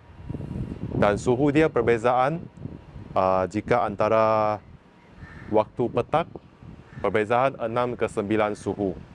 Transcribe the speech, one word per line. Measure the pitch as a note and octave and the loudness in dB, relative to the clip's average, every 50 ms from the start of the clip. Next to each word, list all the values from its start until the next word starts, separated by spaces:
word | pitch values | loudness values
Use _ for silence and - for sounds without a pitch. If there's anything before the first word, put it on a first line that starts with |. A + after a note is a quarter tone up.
| - - - - - - - - - - - - - - - - - - - | -20 -20 -20 -18 -12 -12 -10 -10 -10 -10 -8 -8 -8 -8 -8 -10 -8 -6 -2
Dan | - G#2+ G#2 G#2 G2+ | 2 2 2 2 2
suhu | - B2 B2 A#2 C#3+ D3 | 2 2 2 2 2 2
dia | C3+ D3+ D#3+ | 4 4 2
perbezaan, | D#3 D3 - A#2 A#2 A#2+ A2+ G#2+ A#2+ B2+ B2 B2+ C#3 D#3+ E3+ - - - - - - - - - - - - - - | 2 2 2 2 2 2 2 2 2 2 2 2 0 0 -4 -8 -12 -14 -14 -14 -14 -14 -14 -16 -18 -18 -16 -16 -4
ah, | - G2 F#2 F#2 F#2+ F#2 F#2 F2+ | 0 2 2 4 4 2 0 0
jika | F#2 G#2+ G#2 - B2 A#2 F2 | -2 -4 0 2 2 2 2
antara | G#2 G2+ F#2+ G#2+ G#2+ A2 A2 A2 A2 A2 A2 G#2+ G#2+ G#2+ G#2 - - - - - - - - - - - - - - - - - - | 0 0 0 2 4 4 4 4 4 4 2 2 0 0 -2 -6 -12 -20 -20 -20 -20 -20 -20 -20 -20 -20 -20 -20 -18 -18 -18 -8 0
waktu | G2+ G#2+ G#2+ - - - B2 A2+ | 2 2 2 2 -2 -4 -4 -2
petang, | F#2+ A#2 A#2+ - - D3+ F3 - - - - - - - - - - - - - - - - | 0 -2 -2 0 0 -2 -2 -2 -8 -16 -20 -20 -20 -20 -20 -20 -20 -20 -20 -18 -10 -4 -4
perbezaan | G2+ F#2 G#2+ G#2+ G2+ A#2+ A#2+ C3 C3+ C3+ - A#2+ | 0 0 0 2 2 2 2 2 2 0 -2 -6
enam | A2+ A2+ A#2+ B2 B2+ A#2+ G2+ | -4 -2 0 -2 -2 -2 -2
ke | A#2 | -2
sembilan | G#2+ - A2+ G#2 G2 A2 G#2+ G#2+ G#2+ G#2 | -2 -2 -2 -2 0 2 2 2 0 -2
suhu. | - - G#2 F#2 - G2+ F#2+ E2+ - - - - | -4 -4 -6 -4 -2 -2 -2 -2 -6 -10 -16 -6